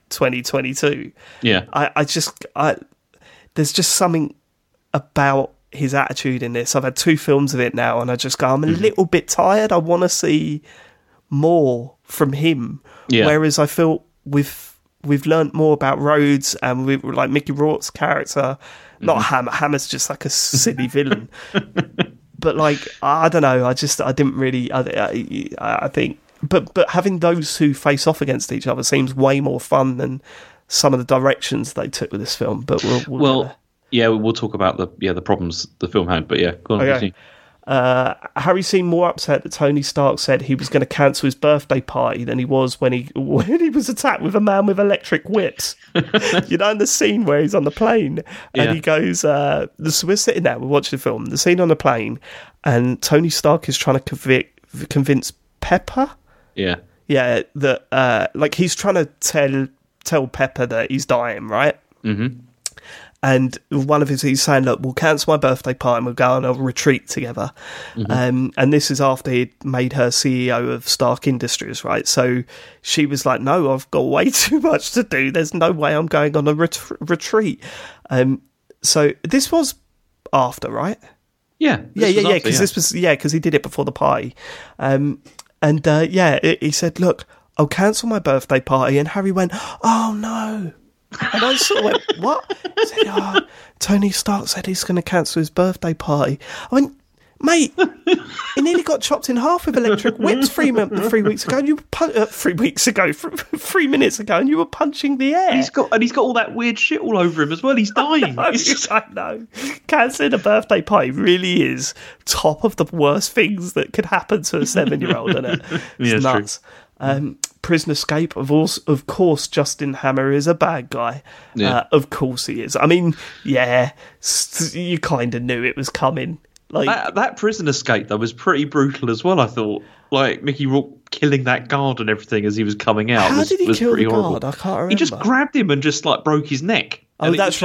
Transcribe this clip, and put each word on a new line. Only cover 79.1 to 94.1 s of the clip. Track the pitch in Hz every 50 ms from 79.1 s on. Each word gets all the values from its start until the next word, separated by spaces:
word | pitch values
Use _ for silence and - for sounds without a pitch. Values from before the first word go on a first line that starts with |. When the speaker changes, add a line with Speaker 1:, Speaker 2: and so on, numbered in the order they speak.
| - -
Speaker 1:
this | - 165 - 277 269 -
was | 330 330 294 - - _ _ _ _ _ _ _ _ _ - - -
after, | 139 127 123 - - 117 113
right? | 113 117 147 190 233 - - - _ _ _ _ _ _ _ _ _ -
Speaker 2:
Yeah, | 311 285 196
this | - - - -
Speaker 1:
Yeah, | 196 226 196
yeah, | 196
Speaker 2:
was | 214 202
Speaker 1:
yeah, | -
Speaker 2:
after, | 190 - - 220
Speaker 1:
'cause | -
Speaker 2:
yeah. | 135
Speaker 1:
this | 202 196 -
was, | 180 160 - -
yeah, | 175 175 165 143
'cause | - - 147
he | 151 165
did | 151 170 147
it | 139
before | - - - - 139
the | -
party. | - - 143 139 135 - - 123 - - - - - - - - - -
Um, | - 135 139 135 143 143 - - _ - _ - - _ _ _
and, | 156 147 151 151 - 165
uh, | 151 156 165 156
yeah, | 180 185 180 156 135 -
he, | - 160 175 -
he | - 151
said, | 143 - 175 165 - -
"Look, | 180 175 - - - _ _ _ _ _ _
I'll | - 151 143
cancel | - - 196 214 214 - 233
my | 233 220 202
birthday | 160 151 135 131 - - 139 131
party." | - - 135 131 127 131 135 143
And | 151 156
Harry | - 202 190 196
went, | 180 190 185 170 185 214 - - - -
"Oh, | - 226 226 226 226 220 214
no." | 208 220 220 226 220 220 214 220 214 185 160 - _ _ _ _ _ _ _ - - - -
And | - 220 226
I | 262 269
sort | - - - 403 -
of | 208
went, | 208 - - - -
<laughs> | - 165
"What?" | 185 262 311 - - - 392 - - - -
He | 415 440
said, | - - 440 440
"Oh, | - - - 392 196 - 392 - - - - - - _ -
Tony | - 196 202 196 202 196